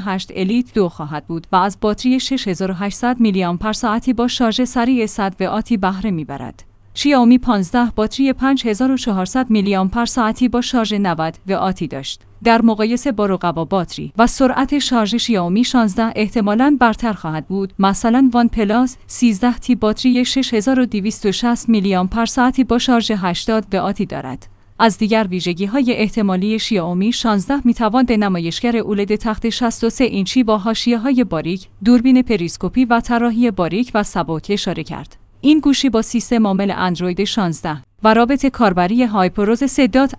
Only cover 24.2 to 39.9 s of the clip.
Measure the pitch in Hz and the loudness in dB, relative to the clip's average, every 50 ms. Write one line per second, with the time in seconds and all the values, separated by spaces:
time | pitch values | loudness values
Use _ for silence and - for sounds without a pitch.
24.2 | 127 131 127 - - - - - _ - - - 226 226 190 - 220 202 226 220 | -10 -10 -12 -12 -14 -18 -20 -20 _ -10 -2 2 2 2 2 2 0 0 2 2
25.2 | 220 185 180 180 165 180 175 160 202 196 214 285 269 240 233 - 214 208 - 233 | 0 0 -2 -4 -4 -4 -4 -4 -4 -2 0 0 0 0 0 0 0 -2 0 0
26.2 | 214 196 185 185 185 214 220 220 - - 226 190 165 170 180 180 196 226 240 - | 0 0 0 0 0 0 -2 -2 -2 -2 -2 -2 -2 -2 -2 0 0 0 0 0
27.2 | - 226 208 202 180 - 185 190 - 240 233 - 240 214 202 262 262 247 240 214 | 0 0 0 0 0 0 -2 0 2 2 2 2 0 0 2 2 2 2 2 2
28.2 | 208 202 185 175 165 165 165 - - 240 233 226 196 - 214 202 202 196 214 208 | 2 0 0 -2 -2 -4 -4 -2 -2 0 0 0 -2 -2 -2 -2 0 0 -2 -2
29.2 | - 233 - - - 226 214 - 247 233 233 - - 226 - - 262 - - 196 | -2 -4 -4 -4 -4 -4 -2 -2 -2 -2 -2 0 -2 -2 0 2 0 0 0 0
30.2 | 190 185 - 262 247 220 214 214 185 226 220 - - 240 240 233 208 277 269 247 | -2 0 2 2 2 2 2 0 0 -2 -2 -2 0 0 0 0 0 0 0 0
31.2 | 240 185 170 156 151 160 185 185 - - - - 196 220 247 247 233 262 254 254 | 0 0 -2 -4 -4 -4 -6 -8 -8 -14 -12 -4 2 2 4 4 4 4 4 4
32.2 | 247 - 233 202 170 165 - - - 180 - 254 262 233 240 233 226 - 240 233 | 4 2 0 -2 -2 -4 -6 -6 -6 -2 0 0 2 2 2 0 0 0 0 0
33.2 | 240 240 220 226 247 233 190 190 175 160 165 214 247 - - 214 208 - - 190 | 0 0 0 2 0 0 0 0 -2 -2 -2 -2 -2 -2 -2 -2 -2 -2 -2 -4
34.2 | 165 147 165 156 - - 202 202 - 190 165 160 147 - 156 135 - - - - | -4 -4 -4 -6 -4 -4 -4 -4 -4 -4 -6 -6 -8 -10 -10 -12 -12 -16 -20 -20
35.2 | - - _ - - 269 311 311 269 294 269 - - 269 214 226 220 - - 233 | -20 -20 _ -2 2 4 4 4 4 2 2 2 2 2 2 0 0 0 -2 -4
36.2 | - - 247 226 220 202 196 190 202 202 180 - 180 185 175 160 180 180 180 175 | -2 0 2 2 2 2 2 0 0 -2 -2 -2 -2 -2 -2 -2 -2 -2 -2 -2
37.2 | 202 202 - 233 196 170 156 - - 170 151 139 - _ _ - - 214 220 226 | -2 -2 -2 -2 -2 -2 -2 -4 -6 -6 -8 -8 -12 _ _ 0 2 4 4 4
38.2 | 240 233 285 269 - 269 - - 240 202 180 180 175 180 220 240 254 226 208 208 | 4 2 2 0 0 0 0 2 2 2 2 2 0 2 2 2 0 2 2 0
39.2 | 185 180 - - 202 202 233 233 285 269 - - 269 240 | 0 0 0 0 0 0 2 0 0 0 2 2 2 2